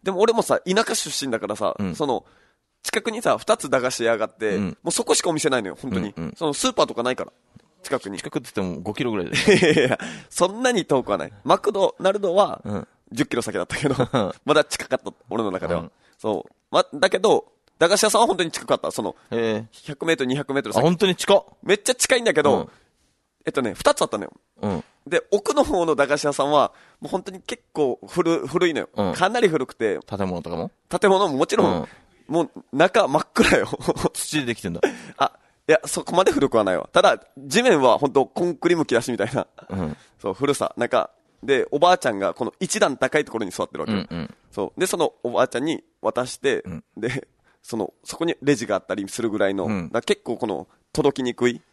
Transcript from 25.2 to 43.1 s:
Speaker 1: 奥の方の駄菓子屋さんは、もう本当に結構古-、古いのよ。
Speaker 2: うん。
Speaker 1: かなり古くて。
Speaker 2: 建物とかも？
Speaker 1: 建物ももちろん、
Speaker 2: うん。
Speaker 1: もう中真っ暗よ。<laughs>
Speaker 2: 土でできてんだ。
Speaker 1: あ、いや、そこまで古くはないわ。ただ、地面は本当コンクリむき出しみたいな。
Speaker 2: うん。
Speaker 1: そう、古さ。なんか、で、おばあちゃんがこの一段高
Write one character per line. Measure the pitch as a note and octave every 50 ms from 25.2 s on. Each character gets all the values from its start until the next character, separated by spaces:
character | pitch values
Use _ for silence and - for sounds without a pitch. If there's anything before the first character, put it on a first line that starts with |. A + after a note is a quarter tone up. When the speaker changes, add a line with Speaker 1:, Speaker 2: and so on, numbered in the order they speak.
| - _
Speaker 1:
奥 | - - - - D4
の | G3 F3+
方 | D3+ D#3 F#3 E3+
の | E3 D3+
駄 | C#3 C#3+
菓 | B2+ C#3+ C#3+
子 | -
屋 | D3 C#3+
さ | - C#3+
ん | C#3+ D3+
は、 | D3 B2+ - _ - - _ _ _
も | - D3
う |
本 | - F#3+ -
当 | - F#3
に | F#3+
結 | - - B3 - _ _ _
構 | D#3+ D3+ C3 A#2 - - G2+
古-、 | - F3 F3 E3 E3 D#3+ -
古 | C3 C3+ F3 F3 F3
い | D#3+
の | A#2+
よ。 | F2 - _
Speaker 2:
う | - G#2 F#2
ん。 | F2
Speaker 1:
か | - F3 F#3+
な | A3 B3
り | A#3 F#3+
古 | D#3 D3+ B2+
く | - -
て。 | _ A2+ G#2+ F#2 D2+ -
Speaker 2:
建 | - G#2+ F#2+
物 | G2 F#2+ F#2 E2+ D#2
と | E2+
か | E2+
も？ | E2 F2 - _ _ _ _
Speaker 1:
建 | - F3 - G3+
物 | F#3+ F#3+ G#3 F3+
も | C#3
も | C3 D#3+
ち | - -
ろ | - -
ん、 | - F2+ E2+ C2
Speaker 2:
う |
ん。 | - - - _ _ _ _ _ -
Speaker 1:
も | D3 E3+ E3
う | - _ - - _ -
中 | C3+ D#3+ G3 - A#3 G3 C3+
真 | C#3 D#3
っ | F3 _ _
暗 | - A3 - - C#3
よ。 | G2 - - - - -
<laughs> | D3+ - - E3 -
Speaker 2:
土 | - - - - D3+
で | C3+
で | A#2+ A#2
き | - -
て | G2
ん | E2
だ。 | E2+ - D4 B3 A#3+ - - - -
Speaker 1:
あ、 | - - _ _ _ _ _ _ _ -
い | D#3
や、 | - -
そ | - - F3+ D3+
こ | - -
ま | E3+ F#3+
で | F#4+
古 | E4 C#4+ C#3+ B2+
く | -
は | A2+ G#2
な | F#2+
い | F#2 E2
わ。 | - - _
た | E3+ G3
だ、 | G3 B2+ G#2 - _ _
地 | C#3 C3+ C#3+ C3 G3+ A#3+
面 | C4 G3+ D3+ C3
は | B2 G#2+ -
本 | C#3+ C#3 -
当 | C3+ C3
コ | - _ - F3
ン | F3 E3+
ク | - - E3+
リ | F3
む | E3 D3
き | - C3+
出 | A2+ -
し | -
み | A#2+ G2+
た | G2+
い | - -
な。 | B2 F#2 _ _ - - _
Speaker 2:
う | -
ん。 | G2 F2+ D#2 D2 - _ _ _ _
Speaker 1:
そ | - G2+
う、 | F#2+
古 | - C3+ C#3+ C#3+
さ。 | - A2 - -
な | - A#2
ん | A#2
か、 | - A#2 E2+ - _ _ _ _ _ _ -
で、 | A2+ C#3 B2+ F2+ - -
お | D3
ば | D#3 F3
あ | F#3 F3+
ち | -
ゃ | C3+ A2
ん | G2
が | G2 F#2 E2+
こ | - F3+
の | - - _
一 | G3 F3+ - -
段 | G#3+ E3+ C3+
高 | - - B2+